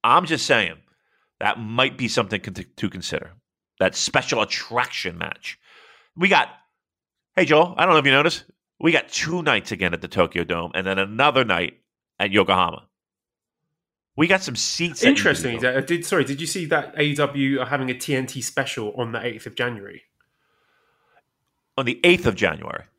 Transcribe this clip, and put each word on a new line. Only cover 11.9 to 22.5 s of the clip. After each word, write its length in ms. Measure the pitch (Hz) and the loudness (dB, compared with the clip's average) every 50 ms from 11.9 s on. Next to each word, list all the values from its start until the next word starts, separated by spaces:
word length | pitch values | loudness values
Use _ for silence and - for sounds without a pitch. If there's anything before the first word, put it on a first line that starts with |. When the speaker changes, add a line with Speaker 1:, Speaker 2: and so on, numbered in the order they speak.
| _ _ _ _ _ _ | _ _ _ _ _ _
Speaker 1:
at 120 | 98 101 | -4 2
Yokohama. 560 | 98 104 95 95 95 92 90 85 80 - _ _ _ _ _ _ _ _ _ _ _ _ _ _ _ _ _ _ _ _ _ _ _ _ _ _ _ | 4 2 4 4 4 4 4 2 0 -8 _ _ _ _ _ _ _ _ _ _ _ _ _ _ _ _ _ _ _ _ _ _ _ _ _ _ _
We 100 | 131 156 | -2 2
got 160 | 170 190 190 | 2 2 0
some 140 | 190 - 120 | 0 -4 -6
seats 440 | - - - - - 170 175 - - | -4 -4 -4 -2 -4 -4 -4 -2 2
that 60 | - | 4
you 80 | 240 285 | 4 4
can 40 | 277 | 4
Speaker 2:
Interesting. 420 | 202 180 139 - - 123 117 117 | 2 2 2 2 -2 -4 -4 0
Speaker 1:
go. 160 | 123 127 127 | -2 0 0
Speaker 2:
I 40 | 135 | 0
did, 240 | 131 - 170 170 170 | -2 -2 -4 -4 -2
sorry, 200 | - 202 170 131 | 0 0 0 0
did 160 | 117 139 139 | 0 -4 -6
you 60 | 165 | -6
see 180 | 160 - 190 170 | -6 -6 -6 -2
that 280 | 147 160 151 139 - - | 0 -2 -2 -2 -4 -2
A 60 | 151 | -2
E 120 | 151 147 143 | 0 0 2
W 460 | 147 147 139 139 139 135 135 139 131 | 0 0 0 0 -2 0 0 0 -2
are 60 | 127 | -2
having 220 | 117 143 139 131 127 | -2 -2 -2 -2 -4
a 60 | 123 | -6
T 220 | 127 - - 143 | -6 -4 -2 -2
N 100 | 131 131 | -2 -2
T 140 | 127 - 135 | -4 -8 -8
special 520 | 117 - - 139 131 - - 127 110 104 - | -10 -6 -4 -4 -4 -4 -6 -6 -6 -6 -6
on 160 | 123 120 117 | -6 -6 -6
the 120 | 113 113 107 | -6 -6 -6
eighth 220 | 123 107 117 - | -8 -8 -10 -14
of 80 | 117 - | -14 -6
January? 480 | - 123 123 120 104 98 101 - - _ _ _ _ _ _ _ _ _ _ _ _ _ _ _ _ _ _ _ _ _ _ _ _ _ _ _ _ _ _ _ _ _ _ _ | -4 -4 -4 -4 -8 -14 -16 -18 -20 _ _ _ _ _ _ _ _ _ _ _ _ _ _ _ _ _ _ _ _ _ _ _ _ _ _ _ _ _ _ _ _ _ _ _
Speaker 1:
On 80 | - 135 | -4 -2
the 160 | 120 123 - | -2 -2 2
eighth 240 | - 175 180 175 - | 4 4 4 6 2
of 80 | 120 98 | 0 0
January? 500 | - 101 87 | 2 0 0